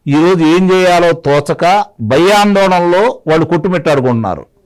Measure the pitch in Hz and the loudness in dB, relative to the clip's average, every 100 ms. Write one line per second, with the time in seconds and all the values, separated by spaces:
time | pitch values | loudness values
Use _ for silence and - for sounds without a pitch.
0 | - 147 175 185 156 175 185 185 180 175 | -4 0 2 2 2 2 2 2 2 2
1 | 170 165 143 143 143 160 175 202 - - | 0 -2 -2 -2 -2 -2 0 0 -2 -8
2 | 107 135 180 208 208 196 190 180 175 180 | -4 0 2 2 2 2 0 0 0 0
3 | 233 - 156 160 156 170 185 180 160 143 | 0 -2 -2 -2 0 -2 -2 -2 -2 0
4 | 127 117 104 78 - _ | 0 -2 -4 -8 -12 _